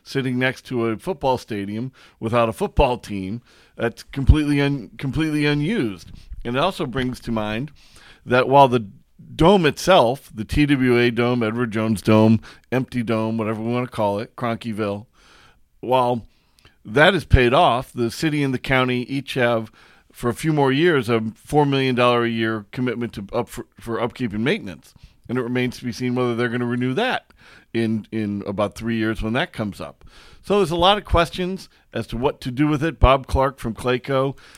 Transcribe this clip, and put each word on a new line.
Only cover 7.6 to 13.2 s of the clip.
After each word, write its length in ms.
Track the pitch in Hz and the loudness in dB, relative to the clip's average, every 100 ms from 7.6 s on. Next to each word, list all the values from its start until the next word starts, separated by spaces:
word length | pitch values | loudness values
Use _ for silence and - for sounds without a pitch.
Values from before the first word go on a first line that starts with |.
| 151 - - - - - - | -8 -12 -20 -20 -20 -20 0
that 240 | 127 120 | 2 4
while 180 | 139 135 | 6 6
the 220 | 120 101 - _ _ - 117 | 4 -2 -12 _ _ -18 2
dome 300 | 160 202 156 | 4 6 4
itself, 640 | - - 185 117 135 - | 0 4 6 4 0 -8
the 120 | 110 104 | -12 -4
T 200 | 143 147 | 2 2
W 320 | 143 127 120 | 4 4 4
A 120 | 120 | 2
Dome, 340 | 117 120 123 | 2 0 0
Edward 280 | 110 117 123 | -2 -2 -4
Jones 300 | 107 110 107 | -2 -2 0
Dome, 400 | - 110 110 110 - - _ | 4 6 6 4 0 -18 _
Empty 320 | 127 127 123 | -4 -4 -4
Dome, 340 | 110 113 | -2 -2